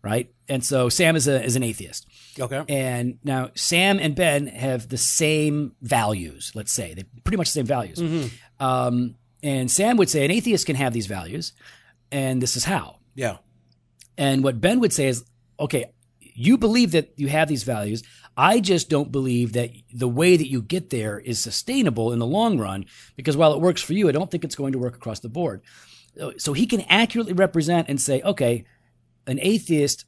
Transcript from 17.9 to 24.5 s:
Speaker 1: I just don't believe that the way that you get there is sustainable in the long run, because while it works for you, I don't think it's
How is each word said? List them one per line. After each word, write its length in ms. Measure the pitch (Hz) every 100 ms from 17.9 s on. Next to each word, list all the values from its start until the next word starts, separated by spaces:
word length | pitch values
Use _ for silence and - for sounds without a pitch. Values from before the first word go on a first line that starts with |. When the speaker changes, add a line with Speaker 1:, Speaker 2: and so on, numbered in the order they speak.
| 110 - - - -
Speaker 1:
I 240 | 165 226
just 280 | 190 175 -
don't 220 | 151 139
believe 400 | 135 131 120 120
that 160 | 117 117 - _
the 160 | 120 127
way 280 | 120 180 175
that 120 | 139
you 140 | 131
get 280 | 107 180 -
there 280 | 123 107 104
is 200 | - 110
sustainable 680 | 117 - - 269 202 113 113
in 60 | 120
the 80 | 117
long 320 | 185 226 165
run, 280 | 101 98 - - - -
because 200 | 139 143
while 160 | 160
it 80 | 151
works 220 | 175 175
for 120 | -
you, 140 | 185 185
I 40 |
don't 180 | 139 190
think 140 | 175
it's 100 | 165